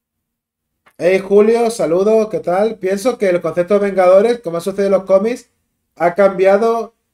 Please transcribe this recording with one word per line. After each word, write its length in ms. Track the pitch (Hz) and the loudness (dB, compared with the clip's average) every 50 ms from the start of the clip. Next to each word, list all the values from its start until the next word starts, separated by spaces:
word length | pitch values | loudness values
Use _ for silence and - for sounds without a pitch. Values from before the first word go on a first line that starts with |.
| _ _ _ _ _ _ _ _ _ _ _ _ _ _ _ _ _ _ _ - | _ _ _ _ _ _ _ _ _ _ _ _ _ _ _ _ _ _ _ -4
Hey, 200 | 143 175 190 190 | -2 0 0 0
Julio, 520 | 190 - 196 208 208 220 233 233 240 220 | 0 2 2 4 4 4 2 0 0 -2
saludos, 580 | 226 - 170 151 165 180 196 214 220 220 214 214 | -4 -4 -4 -2 0 0 0 2 2 0 0 -2
¿qué 120 | 214 160 | -6 -8
tal? 360 | - - 175 190 208 233 214 | -4 -4 -2 -2 -2 -2 -4
Pienso 400 | - - 185 196 202 196 254 233 | -6 -6 -6 -4 -4 -4 -4 -4
que 140 | - 208 190 | -2 -2 0
el 100 | 180 175 | 0 -2
concepto 380 | 175 160 156 175 175 175 208 202 | -2 -4 -4 -4 -2 0 0 0
de 100 | 202 202 | 0 0
Vengadores, 520 | 190 185 185 180 185 196 208 233 240 233 | 0 2 4 6 6 4 4 2 -2 -4
como 180 | - 175 165 170 | -6 -8 -8 -8
ha 20 | |
sucedido 280 | 170 196 190 202 196 196 | -6 -6 -4 -2 -2 0
en 40 | |
los 120 | 196 185 190 | 0 0 0
cómics, 440 | - 190 190 202 226 247 262 - _ _ _ _ _ _ _ _ _ _ | 2 0 0 0 0 -6 -8 -12 _ _ _ _ _ _ _ _ _ _
ha 200 | - 160 175 180 | -4 -4 -2 0
cambiado, 760 | - 196 190 190 180 185 190 196 202 226 226 226 233 220 214 _ _ _ _ | 2 0 0 2 2 2 2 2 2 2 0 -2 -4 -6 -10 _ _ _ _